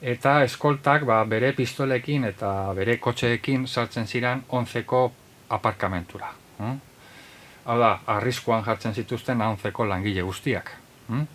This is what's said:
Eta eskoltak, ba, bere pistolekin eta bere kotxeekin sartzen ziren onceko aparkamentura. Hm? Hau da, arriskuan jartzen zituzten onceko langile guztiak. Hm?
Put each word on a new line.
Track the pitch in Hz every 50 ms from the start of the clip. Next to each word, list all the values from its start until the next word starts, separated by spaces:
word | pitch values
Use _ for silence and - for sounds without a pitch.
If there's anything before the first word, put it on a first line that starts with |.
| -
Eta | 131 123 120 - 139 139 147 139
eskoltak, | 120 - - - 147 143 139 - 143 139 151 147 127
ba, | 113 110 110
bere | 110 110 110 120 131 135
pistolekin | - 131 120 - - 143 135 131 123 120 - 147 143 131 110
eta | 95 - 107 101 98 98 98 98 98
bere | 92 98 107 120 117
kotxeekin | - 123 117 - - 120 120 113 - - 135 131 127
sartzen | 127 - - 117 110 - 120 113
ziren | 107 - 123 120 123 127 131 131 - -
onceko | 127 120 - - 120 113 - - 127 127 120 - - - - - - - -
aparkamentura. | 113 107 - 113 101 - - 95 95 90 90 - - 101 - - - - - - - -
Hm? | 101 110 131 139 139 - - - - - - - - - - - - - - - -
Hau | 123 117 120
da, | 120 113 101 - - - 110
arriskuan | 104 104 123 123 - - - 113 113 104
jartzen | 110 113 104 - 113 110
zituzten | 117 113 - 123 113 - - 131 117
onceko | 107 110 110 101 - 104 95 - 120 104
langile | 98 92 95 107 101 95 90
guztiak. | 92 92 - - 147 123 92 - - - - - - - - - -
Hm? | 110 127 151 151 -